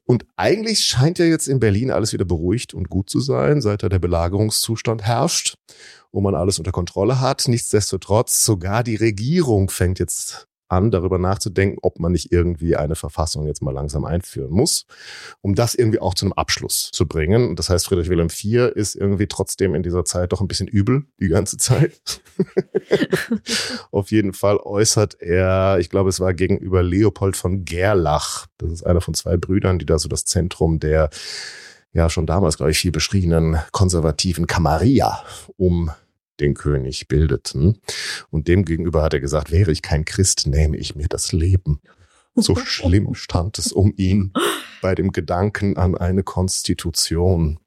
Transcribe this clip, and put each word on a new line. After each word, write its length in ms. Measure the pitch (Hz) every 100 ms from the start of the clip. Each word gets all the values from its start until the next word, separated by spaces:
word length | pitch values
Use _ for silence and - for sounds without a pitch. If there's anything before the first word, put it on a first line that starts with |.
Und 220 | - 123 - -
eigentlich 480 | 104 208 220 208
scheint 340 | - 123 151 175
ja 80 | 165
jetzt 220 | 160 135
in 120 | 135
Berlin 300 | 113 98 127
alles 220 | 76 110
wieder 120 | 104
beruhigt 500 | 90 82 87 117 -
und 160 | - 85
gut 180 | 90 -
zu 120 | 123
sein, 400 | 135 127 139 147
seit 220 | 107 101
da 60 | 95
der 100 | 95
Belagerungszustand 1000 | 87 85 85 98 107 - - 110 117 113
herrscht 520 | 104 120 165 - - - _ - - - _
und 120 | 98
man 120 | 98
alles 240 | 80 95 87
unter 140 | 87
Kontrolle 480 | 92 87 95 107 131
hat. 260 | 131 139 131
Nichtsdestotrotz, 960 | 117 - 107 - 95 - 107 - -
sogar 380 | - 95 92 110
die 120 | 120 107
Regierung 760 | 113 101 120 180 139 104 95
fängt 280 | - 90 92
jetzt 480 | 90 - - - - _ -
an, 220 | 90 113
darüber 280 | 95 92 92
nachzudenken, 600 | 92 95 107 90 98 -
ob 180 | 92 -
man 100 | 85
nicht 220 | 87 -
irgendwie 420 | 87 87 85 85
eine 220 | 73 76 80
Verfassung 500 | 76 - 78 76 76
jetzt 160 | 73
mal 80 | 71
langsam 340 | 67 73 76
einführen 460 | 60 180 - - 67
muss, 340 | 90 180 - - - - - - -
um 140 | 98
das 220 | 98 120 -
irgendwie 240 | 113 110
auch 140 | 92
zu 100 | 92
einem 80 | 98
Abschluss 580 | - - - 60 - -
zu 140 | - 82
bringen. 420 | 80 80 117 120
Und 100 | 85
das 100 | 90
heißt, 160 | 87 -
Friedrich 220 | 90 85
Wilhelm 220 | 85 82
vier 440 | - 104 120 123
ist 220 | - 104 -
irgendwie 320 | 98 98 101
trotzdem 480 | - - - 95 78
in 80 |
dieser 200 | 87 90
Zeit 280 | 87 90 87
doch 80 | -
ein 80 | 92
bisschen 180 | - 98
übel 380 | 101 101 135 - -
die 80 | 95
ganze 280 | 80 85 -
Zeit. 640 | - 123 165 - - - _ -
<laughs> 1500 | - - - 403 - - 294 - - 226 - 226 - 254 -
Auf 200 | 101 98
jeden 220 | 107 98
Fall 260 | - 101 104
äußert 600 | - 101 107 110 104 -
er, 580 | 85 90 92 95 95 95
ich 120 | 90
glaube, 180 | 95 95
es 120 | 92
war 140 | 92
gegenüber 480 | 87 92 98 92 92
Leopold 540 | 90 92 107 - 98 -
von 280 | 90 95
Gerlach, 800 | 82 87 98 98 76 73 - - - -
das 140 | 82
ist 100 | 82
einer 180 | 90 85
von 140 | 82
zwei 220 | 80 85 87
Brüdern, 420 | - 98 95 92
die 80 | 71
da 120 | 80
so 100 | 80
das 160 | 73
Zentrum 560 | - 87 82 - 82 80
der 300 | 78 78 76 - - - - - - - _
ja 180 | 85 82
schon 160 | - 80
damals, 300 | 87 85 -
glaube 160 | 71
ich, 60 | 80
viel 140 | 90
beschriebenen 680 | 76 - 98 85 82 80 80 -
konservativen 760 | - 92 87 78 73 92 85 85
Camarilla 760 | - 76 80 107 127 53 - - - - -
um 340 | 92 87 82 - _ _ _ -
den 140 | 73
König 540 | 69 73 71 64 - -
bildeten. 720 | 73 73 65 - 65 82 - - - - - -
Und 180 | 78 80
dem 160 | 92
gegenüber 380 | 82 82 82 78
hat 120 | 78
er 60 | 73
gesagt, 300 | 69 76 71
„Wäre 220 | 82 87
ich 80 | 78
kein 220 | - 76
Christ, 420 | 78 - 95 - -
nähme 300 | 71 78 -
ich 180 | -
mir 140 | 73 80
das 240 | - -
Leben.“ 480 | 87 87 92 - 73 _ _ _ _ _
So 200 | - -
schlimm 600 | - - - 87 101 101
stand 440 | - - 90 90 -
es 140 | -
um 220 | - 98 -
ihn 380 | 92 101 95 - - - - -
bei 120 | 95
dem 160 | 92 92
Gedanken 640 | - 78 87 101 - 101 -
an 180 | 90 82
eine 260 | 87 95
Konstitution. 1400 | - - 92 - - 87 87 - - 82 90 87 78 78